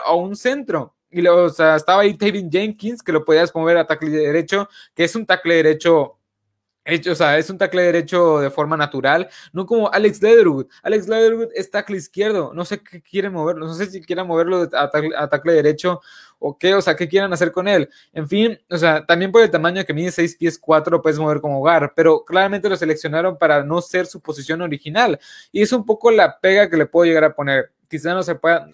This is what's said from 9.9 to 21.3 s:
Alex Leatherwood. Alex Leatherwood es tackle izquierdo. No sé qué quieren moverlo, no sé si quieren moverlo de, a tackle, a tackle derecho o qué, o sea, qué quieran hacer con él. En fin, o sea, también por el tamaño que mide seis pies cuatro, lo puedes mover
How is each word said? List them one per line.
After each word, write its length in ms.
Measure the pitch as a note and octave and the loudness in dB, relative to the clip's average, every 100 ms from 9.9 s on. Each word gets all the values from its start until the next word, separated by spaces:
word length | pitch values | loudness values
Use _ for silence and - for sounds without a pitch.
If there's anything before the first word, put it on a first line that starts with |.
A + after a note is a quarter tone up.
Alex 300 | F#3+ G#3+ - | 2 0 2
Leatherwood. 460 | G#3+ A#3 F3+ C3+ C3 _ | 4 6 6 2 -6 _
Alex 260 | - G#3+ F#3 | -4 -4 -2
Leatherwood 420 | A3 A3+ A3+ A3+ F#3+ | 2 2 0 -6 -8
es 160 | F#3 | -8
tackle 260 | G#3 G3+ F#3+ | -8 -6 -8
izquierdo. 540 | D3 F#3 G#3 G3+ C3 | -8 -4 -2 -2 -4
No 120 | D#3+ F3 | -8 -10
sé 160 | - | -10
qué 200 | _ F3 | _ -20
quieren 320 | _ G3 G3 | _ -6 -6
moverlo, 340 | F3 D#3 D#3+ D#3+ | -4 -4 -6 -8
no 60 | |
sé 120 | E3 G3 | -8 -10
si 160 | F#3+ | -10
quieren 260 | D#3+ F3 F3+ | -8 -8 -2
moverlo 380 | E3 E3+ F#3 E3 | -2 0 -2 -2
de, 120 | B2+ | -2
a 120 | C#3+ | -2
tackle, 260 | D3+ D#3 D#3 | -2 -4 -4
a 140 | D3 | -4
tackle 240 | D3 E3 | -2 2
derecho 480 | D#3+ D3 D3+ F3+ E3+ - - - _ | 2 2 0 -2 -4 -10 -20 -20 _
o 180 | D3 C#3 | -10 -2
qué, 160 | F3+ G3 | 0 2
o 60 | |
sea, 140 | F3+ D#3 | 0 -2
qué 120 | E3 | -2
quieran 240 | F#3+ G3 | -2 -2
hacer 220 | E3+ E3+ | -2 -2
con 160 | F#3 F#3+ | -2 0
él. 200 | F#3+ D3 _ _ | 0 -2 _ _
En 160 | D#3+ D3+ | -12 -4
fin, 320 | G3+ A3+ G#3+ - | 0 0 -2 -10
o 80 | F3 | 0
sea, 280 | E3 D#3 D#3 | 2 2 2
también 260 | E3+ F#3+ | 0 4
por 100 | A3 | 4
el 80 | A3 | 4
tamaño 360 | D#3+ E3 F#3 F3+ | 2 -2 -2 -4
que 80 | |
mide 180 | D3 F3 | -6 -4
seis 240 | E3+ E3+ - | -2 -4 -2
pies 240 | E3+ D#3+ | -4 -2
cuatro, 320 | - D#3 D#3+ E3 | 0 2 2 0
lo 40 | |
puedes 160 | D#3+ D3+ | 0 0
mover 220 | D#3 | -2